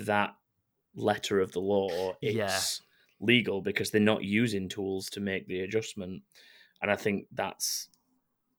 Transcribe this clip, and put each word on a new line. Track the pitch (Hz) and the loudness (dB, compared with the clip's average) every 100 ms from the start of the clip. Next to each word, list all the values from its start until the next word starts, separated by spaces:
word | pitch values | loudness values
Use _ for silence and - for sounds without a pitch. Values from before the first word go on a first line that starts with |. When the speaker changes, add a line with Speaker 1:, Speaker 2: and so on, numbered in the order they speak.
| 104 | 0
Speaker 1:
that | 104 101 - _ _ _ _ _ - | 2 2 -2 _ _ _ _ _ -2
letter | 110 104 - 98 | 0 0 2 0
of | 92 | 0
the | 90 | -2
law, | 95 101 98 87 92 - | 0 2 2 0 -2 -2
Speaker 2:
Yeah. | 107 110 101 | -2 -2 0
Speaker 1:
it's | 95 - - _ _ _ - | 0 0 -4 _ _ _ -4
legal | 107 123 101 98 | 4 4 4 -2
because | 98 - 101 | -2 -2 2
they're | 107 | 4
not | 107 110 | 6 4
using | 98 104 120 101 92 | 2 2 2 0 -4
tools | - 98 95 - | -6 -4 -4 -6
to | 101 | -6
make | 101 95 101 | -4 -4 -4
the | 92 | -6
adjustment. | 95 110 110 - 92 92 - - - - - - | -2 -2 -4 -8 -10 -10 -16 -20 -20 -20 -20 -4
And | 101 | 0
I | 98 | 2
think | 107 98 - | 2 -2 -4
that's | - 98 - - - - _ _ _ _ _ _ | -6 -6 -4 -4 -4 -8 _ _ _ _ _ _